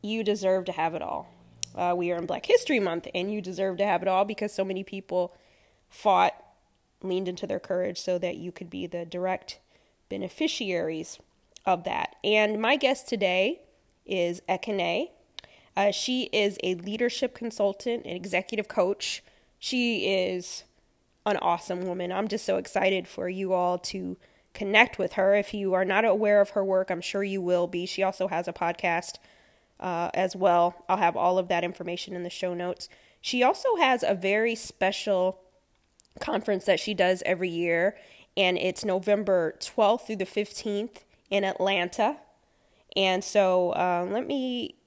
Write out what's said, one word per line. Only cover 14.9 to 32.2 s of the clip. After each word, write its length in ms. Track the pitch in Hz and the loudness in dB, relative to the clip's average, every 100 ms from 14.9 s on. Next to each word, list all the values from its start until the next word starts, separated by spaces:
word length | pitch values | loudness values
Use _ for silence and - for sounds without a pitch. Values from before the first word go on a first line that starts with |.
| 180 339 _ _ - - - _ - | -2 -4 _ _ -20 -20 -20 _ 0
Uh, 160 | 202 | 2
she 320 | 196 - 254 247 | 2 -2 -2 0
is 240 | - 208 196 | 2 2 0
a 120 | 185 180 | -4 -4
leadership 600 | 185 214 240 - 247 - | -4 -2 -2 0 -4 -4
consultant, 680 | 233 - 202 196 247 233 - | -8 0 0 0 -4 -4 -6
an 100 | 175 | -8
executive 520 | 185 175 190 208 202 | -4 -4 -2 -6 -4
coach. 560 | - 185 202 - - _ _ _ _ | 0 0 0 -4 -8 _ _ _ _
She 480 | - 254 240 226 - | -4 0 0 0 0
is 560 | 190 185 180 180 - - _ _ _ _ _ - | 0 0 -2 -8 -12 -16 _ _ _ _ _ -2
an 120 | 208 | 0
awesome 440 | 175 170 - 180 | 2 0 -2 -4
woman. 300 | 185 180 175 | -4 -4 -4
I'm 160 | 185 214 | -2 -2
just 180 | 196 - | -4 0
so 120 | 190 | -2
excited 500 | - 185 190 196 180 | 0 0 2 0 -4
for 200 | - 180 | -8 -6
you 240 | 185 190 | -4 0
all 240 | 185 180 180 | 2 2 0
to 380 | - 196 180 185 _ _ _ | -4 -8 -8 -10 _ _ _
connect 440 | - 208 214 240 - | -8 2 6 6 4
with 160 | 180 | -4
her. 220 | - 190 202 | 2 4 4
If 180 | 202 | 2
you 200 | 208 196 | -4 0
are 120 | 185 185 | 0 2
not 200 | 196 226 | 2 4
aware 360 | 202 214 208 | 4 6 6
of 100 | 202 | 6
her 120 | - | 2
work, 260 | 196 190 185 | 2 0 0
I'm 120 | 175 | -4
sure 220 | 175 196 | -2 -4
you 180 | 196 196 | -2 -2
will 260 | 175 180 175 | 0 2 2
be. 180 | 180 180 | -2 -4
She 160 | - | -2
also 260 | 190 190 185 | -2 0 -2
has 200 | 170 175 | -2 -4
a 60 | |
podcast, 640 | 170 170 175 180 170 - - _ _ _ _ _ _ | -4 -4 0 0 -2 -4 -14 _ _ _ _ _ _
uh, 300 | 185 170 175 | -6 -4 -2
as 220 | - 190 185 | 0 -2 2
well. 480 | 190 175 175 - - | 4 6 4 0 -2
I'll 80 | 190 | 2
have 180 | 170 170 | 2 4
all 220 | 175 185 | 2 2
of 120 | 180 | 2
that 140 | 175 | 0
information 520 | 175 175 175 175 - | -2 -6 -8 -8 -8
in 80 | 180 | -8